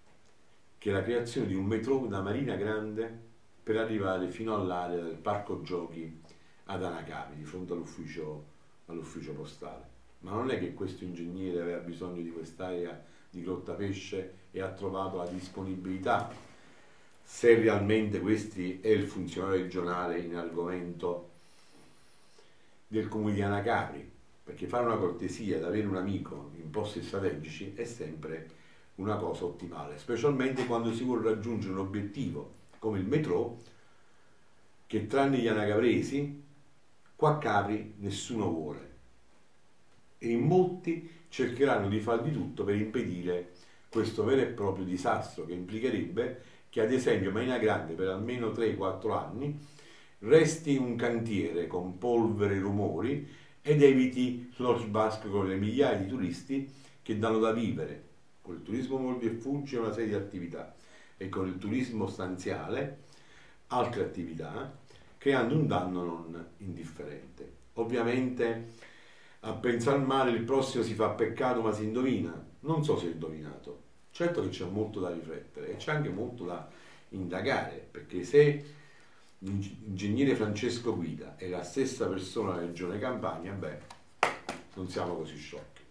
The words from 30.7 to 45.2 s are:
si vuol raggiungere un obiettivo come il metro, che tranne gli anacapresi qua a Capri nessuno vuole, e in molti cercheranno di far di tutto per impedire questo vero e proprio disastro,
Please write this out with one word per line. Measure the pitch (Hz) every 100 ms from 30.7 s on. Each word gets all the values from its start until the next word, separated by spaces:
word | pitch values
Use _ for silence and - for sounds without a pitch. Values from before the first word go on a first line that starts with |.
| 117 113
si | 113
vuol | 127 117
raggiungere | 110 110 113 107 95
un | 95
obiettivo | 95 101 98 - 98 73 73 - - -
come | 110 98
il |
metro, | 98 151 147 87 120 - - - - - - - - - - - - - -
che | 107 107
tranne | 135 139 131
gli | 113
anacapresi | 107 104 107 120 101 - 139 143 - - - - - - - -
qua | - 151
a | 147
Capri | 113 104 101 107 107 -
nessuno | 101 98 - 113 95
vuole, | 80 76 73 67 - - - - - - - - - - - - -
e | 120
in | 117
molti | 143 185 175 - 165 165 - - -
cercheranno | - 123 - 139 113 98
di | 107
far | 110 117
di | 151
tutto | 151 - -
per | 98 104
impedire | 107 127 101 90 87 87 - - - - -
questo | 113 101 -
vero | 107 135
e | 117
proprio | - 98 95
disastro, | 90 90 - -